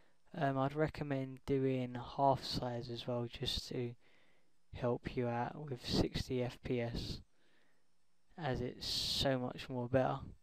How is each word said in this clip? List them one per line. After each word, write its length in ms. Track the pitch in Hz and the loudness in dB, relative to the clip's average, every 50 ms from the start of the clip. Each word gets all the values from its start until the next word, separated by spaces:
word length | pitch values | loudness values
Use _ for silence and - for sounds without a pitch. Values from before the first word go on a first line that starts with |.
| - - - - - - - | -20 -20 -20 -20 -20 -14 -4
Um, 220 | 170 156 139 135 135 | 0 0 2 4 2
I'd 160 | 131 139 143 | 2 2 2
recommend 640 | 151 156 156 - - 151 147 139 135 135 131 131 131 - | 2 0 0 0 -2 -2 0 0 0 0 -2 -4 -6 0
doing 500 | - 139 135 131 135 131 127 127 123 123 123 123 - - | 2 4 4 6 4 4 2 2 0 -4 -6 -8 -6 2
half 260 | - 139 139 135 131 - | 6 8 8 8 6 4
size 480 | - - - 127 123 120 120 117 120 | -2 -2 -2 0 -2 -2 -2 -4 -4
as 160 | 117 117 - | -6 -6 -2
well, 220 | - 123 120 120 117 | -2 0 0 0 -2
just 380 | - - 123 120 - - - - | -4 -4 -2 -2 -2 -2 -4 -4
to 260 | - 127 123 120 120 - - - - - - - - - - - - - - - - | -4 -2 -2 -4 -4 -8 -16 -20 -20 -20 -20 -20 -20 -20 -20 -20 -20 -20 -20 -16 -8
help 420 | - - 120 123 - - - - | -2 0 0 0 0 -2 -4 -2
you 120 | 127 123 120 | 0 0 0
out 420 | 117 120 120 - - 151 151 147 | 0 0 -2 -2 -4 -8 -8 -8
with 160 | 131 120 - | -8 -8 -4
sixty 560 | - - - 160 - - - - - 135 123 123 | 0 2 2 2 2 0 -2 -4 -2 0 0 0
F 160 | 120 - - - | -2 -4 -6 -4
P 160 | - 127 120 | -2 -2 0
S, 400 | 117 120 120 117 - - - - - - - - - - - - - - - - - - - - - - - - - - - | 0 -2 -2 -4 -4 -6 -6 -8 -10 -16 -20 -20 -20 -20 -20 -20 -20 -20 -20 -20 -20 -20 -20 -20 -20 -20 -20 -20 -20 -18 -10
as 240 | - 160 139 127 120 | -4 -2 0 0 0
it's 240 | 123 123 - - - | -2 -4 -6 -6 -6
so 540 | - - - - - - - - 139 135 127 | -4 -2 -2 -2 0 0 2 2 2 2 2
much 300 | 123 127 - - - - | 0 -2 -4 -6 -8 -6
more 200 | 131 123 120 120 | -4 -4 -2 2
better. 300 | 127 131 127 135 139 135 - - - - | 2 4 4 4 2 -2 -4 -10 -14 -16